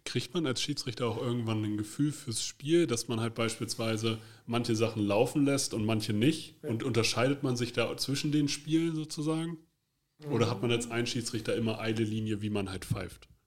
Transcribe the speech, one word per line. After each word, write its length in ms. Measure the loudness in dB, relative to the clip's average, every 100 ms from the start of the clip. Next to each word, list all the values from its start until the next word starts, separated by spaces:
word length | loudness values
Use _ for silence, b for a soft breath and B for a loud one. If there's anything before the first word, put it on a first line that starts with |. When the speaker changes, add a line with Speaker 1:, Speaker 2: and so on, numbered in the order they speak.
Speaker 1:
Kriegt 280 | -6 -4 -2
man 140 | -2 0
als 160 | 0
Schiedsrichter 440 | -2 -4 -4 -2 -2
auch 120 | -2
irgendwann 420 | -2 0 0 0
ein 140 | 0 -2
Gefühl 340 | -2 0 0
fürs 320 | 0 -6 -4
Spiel, 440 | -6 -6 2 4 4
dass 200 | 0 -2
man 120 | -2
halt 140 | -2
beispielsweise 840 | 0 -2 -2 -4 -2 0 2 0 -2 B B B
manche 280 | 0 2
Sachen 320 | 2 2 2 4
laufen 380 | 4 4 4
lässt 300 | 4 2 0
und 100 | 0
manche 300 | 0 0 0
nicht? 420 | 2 2 2 -4 -10
Speaker 2:
Ja. 80 | -4
Speaker 1:
Und 120 | -2
unterscheidet 600 | 0 2 2 4 2 2
man 140 | 0 0
sich 180 | -2
da 200 | 0 -2 -2
zwischen 340 | -2 -2 0
den 160 | 2 2
Spielen 480 | -2 0 0 2 -2
sozusagen? 640 | -6 -4 -2 -2 -4 -8 -14 _ _ _ _ -14 -2
Oder 160 | 2 2
Speaker 2:
Mhm. 40 |
Speaker 1:
hat 120 | 2
man 80 | 2
als 180 | 0 0
ein 160 | -2 -2
Schiedsrichter 480 | -2 -2 -4 -2
immer 240 | 0 0 0
eine 240 | 0 0
Linie, 380 | 0 0 -2 -2
wie 100 | -2
man 200 | -2 -2
halt 160 | -4 -4
pfeift? 420 | -4 -6 -12 -20 _